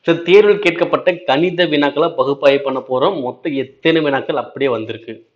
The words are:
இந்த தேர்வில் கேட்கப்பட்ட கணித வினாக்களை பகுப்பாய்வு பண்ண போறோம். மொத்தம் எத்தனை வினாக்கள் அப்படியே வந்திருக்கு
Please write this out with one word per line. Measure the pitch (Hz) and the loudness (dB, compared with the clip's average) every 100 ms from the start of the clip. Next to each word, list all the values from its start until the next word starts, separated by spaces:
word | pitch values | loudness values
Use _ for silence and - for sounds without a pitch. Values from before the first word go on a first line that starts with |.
இந்த | - 170 - | -2 -2 4
தேர்வில் | 190 208 202 | 6 6 4
கேட்கப்பட்ட | 175 170 175 139 - 170 - | 0 0 -2 0 -2 -2 -2
கணித | 135 175 170 175 | 0 0 0 0
வினாக்களை | 147 143 143 160 - | 2 0 0 -2 0
பகுப்பாய்வு | 131 143 143 139 | -2 2 2 2
பண்ண | 139 131 127 | 0 -6 -4
போறோம். | 127 156 185 123 | -2 0 -2 -8
மொத்தம் | 123 175 139 | -8 -6 -6
எத்தனை | 127 - 160 165 151 | -6 -4 0 0 0
வினாக்கள் | 135 127 151 | -2 -4 -6
அப்படியே | 120 - 135 | -6 -4 -2
வந்திருக்கு | 113 110 113 - 113 _ | -2 -6 -12 -14 -18 _